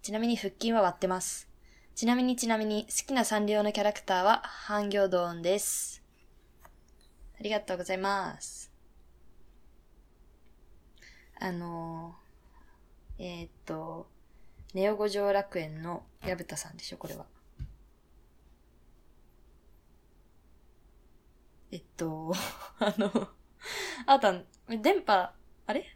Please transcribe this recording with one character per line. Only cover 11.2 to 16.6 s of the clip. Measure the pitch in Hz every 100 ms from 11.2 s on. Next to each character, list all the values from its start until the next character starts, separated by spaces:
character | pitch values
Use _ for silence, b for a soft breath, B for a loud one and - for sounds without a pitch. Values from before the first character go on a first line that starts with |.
| B -
あ | 190
の | 175 175 165 165 165 170 - b b b b b b - - - -
ー、 |
え | 180 170
ー | 170
っ | - -
と、 | 160 160 165 - - - b b b -
ネ | 190 202
オ | 208
五 | 214
条 | 202 202
楽 | 196 196 180
園 | 156 156
の | 170 175 - - -
矢 | 180
蓋 | 165
さ | 151